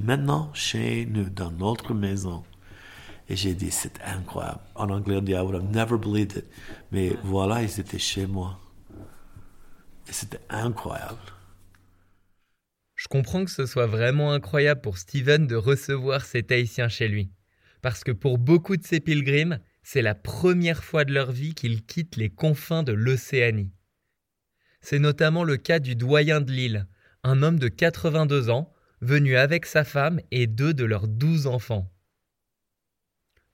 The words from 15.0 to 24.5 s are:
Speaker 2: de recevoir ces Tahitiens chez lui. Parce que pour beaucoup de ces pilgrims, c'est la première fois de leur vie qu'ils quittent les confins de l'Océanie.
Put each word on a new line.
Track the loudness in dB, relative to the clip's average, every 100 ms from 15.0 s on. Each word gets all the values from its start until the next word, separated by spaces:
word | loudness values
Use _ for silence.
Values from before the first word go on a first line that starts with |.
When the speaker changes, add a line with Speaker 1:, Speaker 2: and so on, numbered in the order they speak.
| -6 -2 4 4 4
Speaker 2:
de | 2
recevoir | 2 2 0 -4 0 -2 -2
ces | -4
Tahitiens | 0 0 0 0 -2
chez | 0 -2
lui. | -2 -4 -8 _ _ _ _
Parce | -6 -4
que | -4
pour | -2 0 2
beaucoup | 6 4 4 -4
de |
ces | 0 -2
pilgrims, | 0 0 2 2 2 -2 -8 _
c'est | -6 0
la | 0
première | -2 -6 0 2 4 2 -2
fois | -2 0 2
de |
leur | 2 0
vie | -2 -6
qu'ils | -4 -2 -2 -4
quittent | -6 -4 -2
les | -4
confins | 0 0 0 0 -2
de | 0
l'Océanie. | 0 2 0 0 2 2 2 -2 -8 _ _ _ _ _ _ _